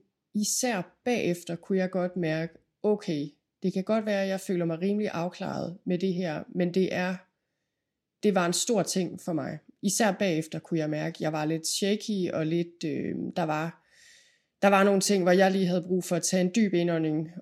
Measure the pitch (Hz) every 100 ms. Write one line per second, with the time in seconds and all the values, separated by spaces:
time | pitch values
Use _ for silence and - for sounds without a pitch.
0 | _ _ _ 208 208 - 254 208 - _
1 | 247 233 - 175 - 170 - 190 185 185
2 | 180 180 165 160 165 - _ _ 208 208
3 | - 151 147 _ _ _ 190 190 185 220
4 | 214 196 196 190 - 180 170 165 190 208
5 | 214 - 175 - 180 - - 180 - 180
6 | 190 175 180 151 - - 170 190 185 -
7 | 180 185 _ _ _ _ _ _ _ _
8 | _ _ 214 190 170 175 - 220 165 190
9 | 175 - - 156 131 156 _ - 202 -
10 | 214 190 202 160 160 160 - 170 151 151
11 | 156 165 156 156 151 160 160 - 196 214
12 | - 202 175 - 156 170 170 - 165 139
13 | - - - - 160 151 165 - _ _
14 | - - _ _ _ - 196 196 202 196
15 | 185 202 180 180 190 190 180 180 170 185
16 | - 170 - 185 180 208 208 175 175 165
17 | 156 156 160 175